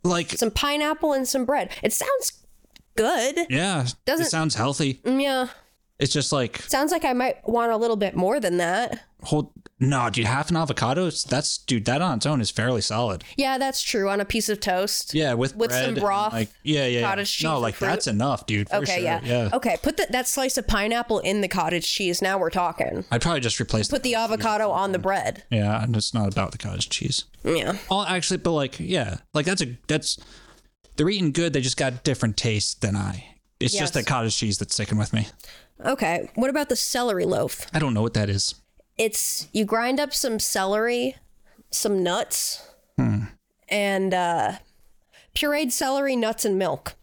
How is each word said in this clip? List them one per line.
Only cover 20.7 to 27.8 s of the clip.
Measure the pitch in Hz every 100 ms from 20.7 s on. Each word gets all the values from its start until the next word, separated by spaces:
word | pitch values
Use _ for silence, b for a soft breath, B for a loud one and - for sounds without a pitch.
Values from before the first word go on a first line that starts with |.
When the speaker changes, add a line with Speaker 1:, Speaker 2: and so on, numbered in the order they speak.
| 214 208 233 240 208
Speaker 2:
in | - 208
the | 185
cottage | 185 160 170 -
cheese. | - 190 175
Now | 196 196
we're | 165
talking. | 185 175 - - 95 92
Speaker 1:
I'd | 120
probably | - 151
just | 120 -
replace | 113 110 104
Speaker 2:
Put | 285
the | 254
Speaker 1:
cottage | 226 226
cheese | 214
Speaker 2:
avocado | 220 214 214
Speaker 1:
with | 165
Speaker 2:
on | 196
the | 185
Speaker 1:
something. |
Speaker 2:
bread. | 233 196 110 - -
Speaker 1:
Yeah, | 113 104 110
and | 113 107
it's | -
not | 117 101
about | 95 98
the | -
cottage | 98 92 -
cheese. | - 131 - - -
Speaker 2:
Yeah. | - 160 120 196